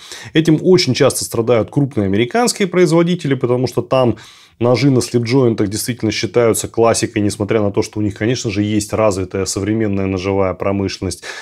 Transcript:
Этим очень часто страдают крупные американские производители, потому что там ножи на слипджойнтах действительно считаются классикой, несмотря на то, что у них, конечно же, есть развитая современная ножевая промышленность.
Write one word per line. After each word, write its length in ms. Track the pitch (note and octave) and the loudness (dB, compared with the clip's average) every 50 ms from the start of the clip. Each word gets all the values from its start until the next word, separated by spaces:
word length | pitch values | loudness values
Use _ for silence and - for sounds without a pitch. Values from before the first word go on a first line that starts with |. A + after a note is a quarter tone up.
| - - - - - - | -20 -20 -18 -18 -10 -4
Этим 260 | - D#3+ D#3+ E3 D#3 D3+ | 0 2 4 4 4 4
очень 320 | - E3+ F#3+ F3 - C3+ B2 | 6 6 4 4 4 2 2
часто 320 | - C#3+ B2 - - G2+ | 4 4 2 2 0 -4
страдают 440 | - - A2+ A2+ A2+ B2 A2+ G#2 - | -6 -4 -2 0 2 2 2 0 0
крупные 360 | - D3 C#3+ B2+ - A2 G2+ | 0 -2 -2 0 0 -2 -2
американские 640 | F#2+ F#2+ G2+ B2 A#2+ - A3+ B3 A3+ - - G#3 F3+ | 0 0 0 0 0 0 0 0 0 0 -2 -2 -2
производители, 640 | - F3+ F3+ F3 D#3+ E3 F3 E3+ F3+ F3 - C#3+ C3+ | 2 2 2 4 4 2 2 2 0 -2 -2 -2 -2
потому 340 | B2+ B2+ A#2+ B2+ B2 C3 A#2+ | 0 0 0 0 0 0 -2
что 140 | - - | -2 -4
там 340 | A#2 - - C3 B2+ B2 A2 - - - - - - _ _ - | -2 0 2 2 2 2 0 -2 -6 -20 -20 -20 -20 _ _ -2
ножи 320 | A#2 A#2+ B2+ A#2 B2 C#3+ | 2 2 2 4 4 2
на 100 | C3+ B2 | 2 2
слипджойнтах 680 | A2 - - A#2+ A#2+ A2 B2 C#3 C3 A#2+ A2 - A#2 G2 | 2 0 0 -2 0 0 2 2 2 2 2 0 -2 -2
действительно 440 | G#2 G#2 - - A#2+ - - A2 | -4 -6 -6 -6 -6 -4 -4 -4
считаются 560 | G2 - - G#2 - A#2+ A#2+ A2+ G#2 - - G2+ | -2 -2 -4 -2 0 2 2 2 2 0 -2 -4
классикой, 560 | - - A2+ A2+ A2 - - A2 - A2 G#2 | -2 2 2 2 2 2 -2 -4 -2 -2 -2
несмотря 380 | G#2 F#2 - G#2 F#2+ A2 A2+ | -2 -2 -2 -2 -2 0 0
на 100 | G#2 G2+ | 0 0
то, 100 | G2 A2 | 0 -2
что 180 | G#2+ - - G#2+ | -2 -4 -4 -4
у 40 | G#2+ | -4
них, 120 | G#2 G#2 | -4 -4
конечно 360 | - G#2+ A2 A#2+ - - A#2+ | -2 -2 -2 -2 -2 -4 -4
же, 100 | F#2+ G2+ | -2 -2
есть 320 | G#2 G#2 G#2+ G#2 G#2 - - | -2 0 0 -2 -2 -2 0
развитая 520 | G2+ A2 G#2+ F#2+ F#2+ F#2 F2 - G2 F#2+ | 0 2 2 2 0 -4 -4 -4 -4 -4
современная 600 | F2+ - G#2 F#2+ G2+ A2 A2+ A2+ G#2 G2 G2 G2 | -4 -4 -4 -2 -2 -2 0 -2 -2 -2 -2 -2
ножевая 480 | F#2+ F#2+ F#2+ F2+ G2 G2 G2 G2 F#2+ F2+ | -2 -2 -2 -2 -2 0 0 0 0 -2
промышленность. 680 | - - G2+ G2 G2+ G2 F#2+ - - - F#2 E2+ - - - - - | -2 -2 -2 -2 0 -2 -4 -4 -6 -6 -8 -8 -8 -12 -14 -14 -14